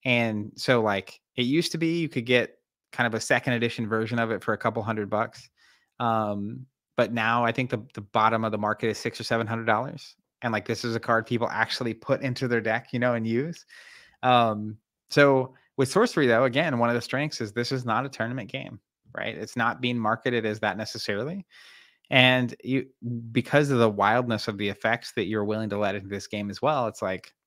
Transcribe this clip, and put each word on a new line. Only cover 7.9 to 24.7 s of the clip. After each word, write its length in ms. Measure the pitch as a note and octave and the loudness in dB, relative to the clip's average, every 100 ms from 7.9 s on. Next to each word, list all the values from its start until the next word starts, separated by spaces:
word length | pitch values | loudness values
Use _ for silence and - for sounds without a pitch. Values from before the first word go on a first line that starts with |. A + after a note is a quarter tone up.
the 80 | - | -14
bottom 420 | G2+ A#2 A2 A2+ | -4 2 2 2
of 80 | A2 | -2
the 60 | G#2+ | -2
market 300 | G#2 G#2+ A#2 | -2 0 -2
is 100 | G#2+ | -2
six 200 | A#2+ - | -6 -8
or 60 | |
seven 220 | A2+ A2+ A2+ | -2 -2 0
hundred 180 | A2+ | -4
dollars. 500 | A2+ G#2+ C3 D3 - _ _ _ | 0 0 0 -10 -18 _ _ _
And, 100 | B2 | -2
like, 140 | G#2+ - | -2 -2
this 180 | A2 | -4
is 100 | A#2+ | -2
a 60 | A2+ | -4
card 260 | - A2+ A2+ | 0 0 2
people 220 | A#2+ A2+ | -2 -2
actually 440 | G#2+ A2+ - A#2+ | -2 -2 -2 -4
put 260 | A2 - C3+ | -6 -2 -2
into 280 | C3 B2 B2+ | -2 -4 -2
their 120 | A#2 | 0
deck, 280 | A2 A2+ - | 0 -4 -4
you 60 | B2 | -2
know, 160 | B2 | 0
and 120 | A#2+ A2+ | 0 0
use. 380 | A2+ D3+ E3+ _ - - - - _ | 0 -2 -8 _ -20 -20 -20 -20 _
Um, 540 | B2+ B2 A#2 G#2 G#2+ G#2+ _ _ _ | 4 4 4 0 -6 -12 _ _ _
so 460 | - C#3+ C3+ C3 _ _ - | 6 6 6 0 _ _ -2
with 140 | C3 | 2
sorcery, 360 | F#3+ A#3 - C3 | 4 2 4 4
though, 180 | A2+ | 6
again, 340 | C3 B2 E3 B2 | 4 2 0 2
one 100 | A#2 | 2
of 60 | |
the 60 | A#2+ | 0
strengths 400 | - B2+ D3+ - | -2 -4 -4 -4
is 120 | A2 | -6
this 200 | A#2+ A#2+ | -4 -2
is 120 | C3 | -4
not 220 | A#2+ A2 C3+ | -2 -2 -2
a 20 | |
tournament 420 | - A2+ B2+ G#2 | -6 -6 -6 -8
game, 280 | C3+ - A2 _ _ _ - | -10 -10 -16 _ _ _ -8
right? 200 | - A2 | -8 -8
It's 200 | A2 B2 | -8 0
not 240 | A#2 - | 0 0
being 180 | B2+ B2 | -2 0
marketed 480 | G#2+ A2+ C3 A#2+ G#2+ | 0 0 0 0 0
as 140 | G#2 | 0
that 160 | G#2+ F#2+ | -2 -2
necessarily. 680 | A2 - - G2+ C3 F#3+ - - - - - _ _ | -6 -8 -4 -4 -4 -8 -12 -20 -20 -20 -20 _ _
And 440 | C3+ B2+ B2+ B2 - | 4 6 4 0 -6
you, 240 | - C3 C3+ _ A#2+ A#2+ A#2 | -4 -2 -4 _ -8 -6 -2
because 380 | A2+ - C#3+ D3 | -4 2 2 4
of 80 | B2+ | 4
the 120 | A2+ | 4
wildness 560 | G2+ G2+ A#2+ B2 A2 - | 4 4 4 2 -2 -2
of 120 | G2+ | -4
the 100 | |
effects 440 | G#2 | -4